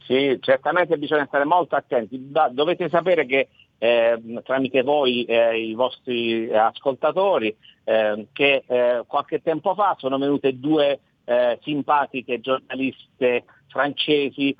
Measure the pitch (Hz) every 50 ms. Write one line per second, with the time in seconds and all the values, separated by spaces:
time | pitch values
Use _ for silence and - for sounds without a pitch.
0 | - - 123 131 139 139 127 127 - - 135 131 - 147 160 180 175 156 165 147
1 | 147 131 156 151 139 - - 143 143 147 175 180 165 - - 156 - - 147 123
2 | 110 98 123 135 131 139 139 156 156 127 123 127 147 170 175 175 180 156 143 170
3 | 160 185 180 160 139 123 131 135 131 - _ _ - _ _ - 107 117 120 117
4 | 117 117 117 113 113 113 117 117 - - 131 135 135 123 - 135 120 139 147 151
5 | 139 127 123 123 120 113 117 117 117 117 113 113 113 110 110 113 127 127 - -
6 | - 131 123 117 117 117 113 113 113 120 113 107 110 113 110 - - 139 131 -
7 | - 151 151 180 196 202 180 139 110 107 - _ _ - _ _ - - 110 110
8 | 110 107 107 107 104 - - - 143 143 139 131 - - 123 123 123 120 123 120
9 | 113 - - 143 135 - 160 143 - 165 160 151 - 196 180 190 208 190 165 -
10 | - 131 135 135 139 143 143 135 - 139 131 127 127 151 156 156 143 143 139 -
11 | _ _ _ _ _ - 120 123 123 120 117 - - 147 151 143 135 - 151 147
12 | 139 - - 131 113 - 123 117 117 131 131 127 - - 131 131 135 131 131 _
13 | - _ _ - 131 123 123 117 - _ - _ _ _ - 135 135 143 135 -
14 | - - 151 147 139 127 - - 139 139 - _